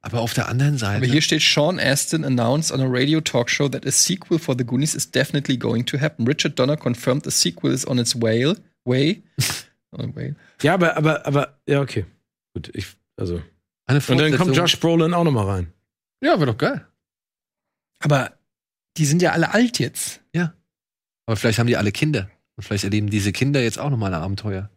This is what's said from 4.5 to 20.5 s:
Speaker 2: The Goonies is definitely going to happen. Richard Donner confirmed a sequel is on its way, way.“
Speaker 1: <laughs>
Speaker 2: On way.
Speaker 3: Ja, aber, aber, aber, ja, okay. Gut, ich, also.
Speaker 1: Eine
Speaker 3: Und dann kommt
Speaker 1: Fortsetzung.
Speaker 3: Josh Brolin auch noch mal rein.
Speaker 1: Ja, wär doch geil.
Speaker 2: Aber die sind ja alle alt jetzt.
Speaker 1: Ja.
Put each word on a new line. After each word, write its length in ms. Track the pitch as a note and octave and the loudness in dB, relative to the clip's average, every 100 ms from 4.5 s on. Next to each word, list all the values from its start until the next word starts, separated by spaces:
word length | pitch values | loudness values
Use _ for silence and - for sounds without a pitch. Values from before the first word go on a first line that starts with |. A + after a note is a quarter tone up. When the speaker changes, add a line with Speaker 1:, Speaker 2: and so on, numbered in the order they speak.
| B2+ | -2
Speaker 2:
The 80 | |
Goonies 300 | A#2+ B2 D3+ | 0 0 0
is 160 | D3 - | -2 -2
definitely 460 | - - D3 C#3+ B2 | -2 0 -2 -2 -2
going 280 | A#2+ A#2 A#2+ | 0 -2 -2
to 120 | C#3 | -2
happen. 300 | D3+ - A#2+ | -2 0 0
Richard 280 | D3+ D3+ C#3+ | 0 -2 0
Donner 200 | C3 D3+ | 0 0
confirmed 500 | C3 A#2+ - C3 - | -2 -2 0 -2 -2
a 40 | |
sequel 400 | - F3+ - C#3 | -2 -2 0 -2
is 120 | - | -2
on 140 | - B2 | -2 -2
its 160 | A#2 | 0
way, 400 | B2 A#2 A2+ C3+ - _ _ | 0 2 2 2 -2 _ _
way.“ 400 | - B2+ D3 G#3 _ - | -2 2 2 -2 _ -4
Speaker 1:
<laughs> 540 | - - - _ _ - | -4 -4 -12 _ _ -10
Speaker 2:
On 160 | A2+ | -10
way. 220 | - B2+ D3 - _ | -8 -10 -10 -16 _
Speaker 3:
Ja, 120 | D3 | 0
aber, 220 | F#3 E3+ D#3 | 4 2 2
aber, 300 | D#3 D3+ - | 2 0 0
aber, 320 | C#3+ C3+ _ - | 0 -2 _ -2
ja, 120 | C#3 | 0
okay. 240 | C3+ A2+ F2+ _ _ _ _ | 0 -4 -6 _ _ _ _
Gut, 160 | - - | -14 -10
ich, 120 | - G2 - _ - | -12 -12 -16 _ -10
also. 260 | F#2+ E2+ D#2 _ _ _ - | -6 -6 -8 _ _ _ 0
Speaker 1:
Eine 120 | C#3 | 0
Speaker 3:
Und 100 | - | 2
dann 80 | C3 | 2
kommt 180 | D#3 C#3 | 4 4
Speaker 1:
Fortsetzung. 180 | F3+ | 4
Speaker 3:
Josh 240 | C3+ F3 - | 4 2 2
Brolin 340 | E3 E3 D#3+ | 2 4 4
auch 120 | F3 | 4
noch 80 | E3 | 2
mal 120 | B2+ | 2
rein. 280 | G2 F#2+ E2+ _ _ _ _ _ | 0 -2 -6 _ _ _ _ _
Speaker 1:
Ja, 160 | C#4+ C#4 | 2 4
wär 80 | A#3+ | 2
doch 120 | - | 2
geil. 280 | - C4 - _ _ _ _ _ _ _ _ _ _ _ | -2 -2 -10 _ _ _ _ _ _ _ _ _ _ _
Speaker 2:
Aber 320 | D3 C#3 B2+ _ _ _ _ _ _ - | 2 2 0 _ _ _ _ _ _ -2
die 80 | D3 | 2
sind 160 | E3 | 2
ja 100 | F3 | 2
alle 220 | E3 E3 | 2 2
alt 260 | G#3 A#3+ - | 2 2 0
jetzt. 400 | B2 - - - _ | -4 -4 -10 -10 _
Speaker 1:
Ja. 220 | E3 E3+ | -4 -4